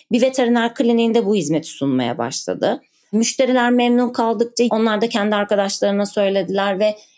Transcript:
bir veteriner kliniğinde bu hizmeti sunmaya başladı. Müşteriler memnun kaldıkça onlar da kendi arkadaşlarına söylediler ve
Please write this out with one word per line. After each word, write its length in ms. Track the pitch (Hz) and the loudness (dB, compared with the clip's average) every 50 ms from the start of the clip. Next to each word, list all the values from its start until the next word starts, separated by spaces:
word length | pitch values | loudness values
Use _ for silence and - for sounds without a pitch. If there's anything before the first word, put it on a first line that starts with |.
| _ - | _ -2
bir 100 | 202 240 | 0 2
veteriner 520 | 254 262 262 277 247 233 240 233 226 233 233 | 2 2 2 2 2 2 2 2 0 0 0
kliniğinde 520 | - 254 233 233 233 233 226 220 233 202 | 0 0 2 2 2 2 2 2 2 2
bu 100 | 196 214 | 2 0
hizmeti 320 | 202 160 143 165 202 185 | 0 0 0 -2 -2 -2
sunmaya 500 | - - - 139 139 127 127 123 117 123 | -4 -6 -4 -2 0 0 0 0 -2 -2
başladı. 640 | - 117 120 - - - 92 90 - - - - - _ _ _ _ _ - | -4 -4 -6 -6 -6 -6 -6 -4 -2 -2 -2 -2 -4 _ _ _ _ _ -4
Müşteriler 600 | 202 220 233 - - - 262 247 254 254 240 240 | -2 0 0 0 0 0 0 2 2 2 2 2
memnun 380 | 247 247 240 240 240 247 247 233 | 2 2 2 2 2 2 0 0
kaldıkça 540 | 247 - 226 226 226 208 233 233 - - 247 226 | -2 -2 -2 0 0 0 -2 -2 0 0 0 0
onlar 300 | 220 220 226 226 214 208 | 2 0 0 0 0 0
da 80 | 226 226 | -2 -2
kendi 260 | - 214 202 214 208 | -2 -2 -2 0 0
arkadaşlarına 680 | 202 202 - 214 202 196 196 - - 202 202 202 202 202 | -2 -2 0 0 0 0 -2 -2 -2 -2 0 0 0 -2
söylediler 720 | 202 - 214 202 196 196 196 180 175 190 196 196 202 196 185 | -2 -2 -2 0 0 0 -2 -2 -2 -2 -2 -2 -2 -2 0
ve 180 | 214 214 214 - - _ _ | 0 -2 -2 -4 -12 _ _